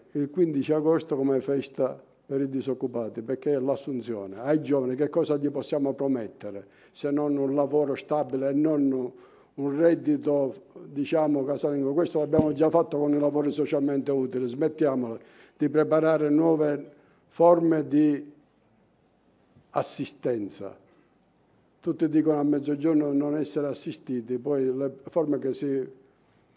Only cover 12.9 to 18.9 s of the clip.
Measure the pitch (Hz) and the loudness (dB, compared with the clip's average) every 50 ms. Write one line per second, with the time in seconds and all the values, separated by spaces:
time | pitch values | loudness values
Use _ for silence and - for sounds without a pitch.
12.9 | 160 147 147 147 147 147 147 143 139 147 143 147 - 151 147 147 156 143 139 143 | 0 -2 0 2 2 2 2 2 2 0 0 0 0 -2 -2 0 0 0 0 0
13.9 | 139 139 123 143 139 135 131 127 127 127 127 120 120 139 160 156 156 - 160 143 | 0 0 0 0 0 0 0 -2 -2 -4 -4 -4 -2 -2 -2 -2 0 0 0 0
14.9 | 131 127 123 113 113 107 - - - - - - _ - 151 147 - 151 151 147 | 0 0 -4 -6 -8 -10 -14 -20 -20 -20 -20 -14 _ -2 -2 0 2 2 2 4
15.9 | 156 160 156 160 160 151 151 147 147 151 160 165 160 151 - 147 143 143 - - | 4 2 4 4 2 2 2 4 4 4 4 4 4 4 2 0 0 -2 -6 -12
16.9 | - _ _ _ _ _ _ _ - - 165 170 175 170 165 165 160 156 143 131 | -20 _ _ _ _ _ _ _ 0 4 6 6 6 6 6 2 2 2 0 2
17.9 | 143 151 151 151 143 139 147 - - _ _ _ _ _ _ _ _ _ _ _ | 2 4 4 4 2 0 -6 -12 -20 _ _ _ _ _ _ _ _ _ _ _